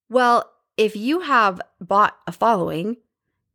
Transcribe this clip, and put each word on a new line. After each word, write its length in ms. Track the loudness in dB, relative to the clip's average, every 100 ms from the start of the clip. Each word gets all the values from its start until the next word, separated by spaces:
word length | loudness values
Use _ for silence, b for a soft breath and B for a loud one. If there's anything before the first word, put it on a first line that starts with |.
| -4
Well, 420 | 0 2 2 -2 _ _ -2
if 180 | -2
you 260 | -2 -4 -2
have 420 | 0 2 2 -2 -12 -14
bought 380 | -2 2 2 -2 -12
a 60 |
following 640 | -2 0 0 -2 -4 -6 -8 _ _ _ _ _